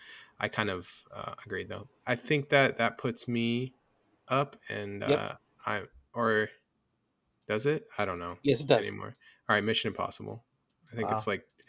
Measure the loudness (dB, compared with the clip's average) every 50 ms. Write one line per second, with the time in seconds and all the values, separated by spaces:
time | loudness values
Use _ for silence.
0 | -20 -20 -20 -20 -20 -20 _ -6 -4 -2 0 0 0 0 -2 -4 -6 -10 -16 -20
1 | -20 -16 -14 -10 -10 -10 -10 -12 -10 -8 -6 -6 -6 -6 -8 -10 -12 -14 _ _
2 | _ -4 -2 -2 0 0 0 0 2 4 6 6 6 6 4 2 2 0 0 0
3 | -4 -4 -4 -4 -4 -2 0 0 2 2 2 0 -2 -4 -8 _ _ _ _ _
4 | _ _ _ _ _ 0 0 0 0 0 -4 -10 -12 -8 -6 -6 -6 -6 -6 -4
5 | 2 2 2 2 2 -2 -8 -10 _ _ _ _ -4 -2 -2 -2 -4 -8 -14 -20
6 | -20 _ -2 0 2 4 4 4 2 0 -4 -12 _ _ _ _ _ _ _ _
7 | _ _ _ _ _ _ _ _ _ -2 -2 0 2 2 0 0 -2 -6 -4 -2
8 | -2 0 0 -4 -6 -6 -8 -2 2 2 2 2 4 4 4 4 4 2 -4 -6
9 | -8 -10 -12 -14 _ -20 -20 _ _ 2 2 2 4 2 2 2 0 -2 -2 -2
10 | -4 -4 -4 -6 -8 -8 -10 -12 -14 _ _ _ _ _ _ _ _ -12 -6 -4
11 | -2 0 0 0 0 0 -2 -2 -4 _ _ _ -20